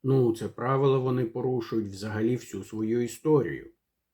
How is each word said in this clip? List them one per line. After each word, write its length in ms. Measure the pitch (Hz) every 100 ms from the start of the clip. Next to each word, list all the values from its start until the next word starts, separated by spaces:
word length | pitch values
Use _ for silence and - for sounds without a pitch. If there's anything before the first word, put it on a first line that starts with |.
Ну, 320 | 131 135 120 113
це 140 | 104
правило 520 | - 120 135 139 135
вони 240 | 131 127 123
порушують 600 | 123 127 127 113 113 104
взагалі 480 | 95 107 107 113 123
всю 280 | - 98
свою 380 | 95 110 110 117
історію. 720 | 120 - 156 156 90 67 - _ _ _ _